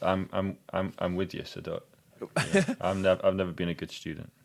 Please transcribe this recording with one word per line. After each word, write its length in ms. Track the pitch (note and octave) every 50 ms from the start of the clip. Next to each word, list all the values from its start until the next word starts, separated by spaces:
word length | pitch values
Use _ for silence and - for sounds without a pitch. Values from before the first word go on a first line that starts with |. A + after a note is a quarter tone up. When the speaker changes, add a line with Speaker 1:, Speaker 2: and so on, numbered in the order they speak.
| -
Speaker 1:
I'm, 260 | F#2 F#2+ F#2+ F#2+ F#2 -
I'm, 260 | F#2+ F#2+ G2 F#2 - _ - -
I'm, 180 | F#2 F#2+ F#2 - -
I'm 180 | F#2 F#2 F2+
with 160 | F2+ F#2+ F2+ -
you, 100 | - -
so 160 | - - - E2+
don't, 200 | F2 E2 E2+ - _ _ _ _ _ _ -
Speaker 2:
<laughs> 320 | - - - - C#3+ - -
Speaker 1:
yeah, 200 | G3 F#3 - B3+ -
I'm 200 | - F2+ G2 G2
nev-, 220 | F#2+ F#2+ F#2+ F#2 -
I've 100 | G2 F#2+
never 160 | F#2+ F#2+ F2+
been 200 | E2+ - F2+ F2
a 40 | E2
good 160 | - D#2+ D#2
student. 400 | - - - D#2+ D#2 - - - - _ _